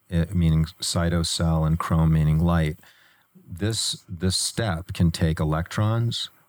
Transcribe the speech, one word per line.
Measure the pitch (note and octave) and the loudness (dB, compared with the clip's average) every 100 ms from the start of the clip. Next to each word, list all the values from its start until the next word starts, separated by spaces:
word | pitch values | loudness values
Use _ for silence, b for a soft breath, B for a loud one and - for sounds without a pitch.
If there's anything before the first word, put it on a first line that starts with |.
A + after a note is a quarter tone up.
| - | -6
it, | E2+ E2 | -2 -2
meaning | F2+ E2 D#2+ D#2 - | 0 2 2 0 -4
cytocell, | - F2+ E2+ E2+ E2 - E2 D#2+ D#2 | -6 -2 0 0 -2 0 0 2 2
and | E2 | 0
chrome | - E2 D#2+ | 0 2 4
meaning | D#2 D#2 D#2 | 4 4 4
light. | E2+ E2+ D#2 D#2+ B B B B B - - | 2 2 0 -4 B B B B B -20 -16
This, | E2+ G#2 A2 - - - | -6 -4 -2 -4 -6 -10
this | F2 F#2 - | -4 -2 -2
step | - - A2+ E2 - | -4 -4 -2 -4 -4
can | - E2+ | 0 0
take | - E2 D#2+ | 2 0 0
electrons | D#2 D#2+ E2 - G#2+ A2+ A#2 - - _ | 0 -2 -2 0 0 0 -2 -4 -8 _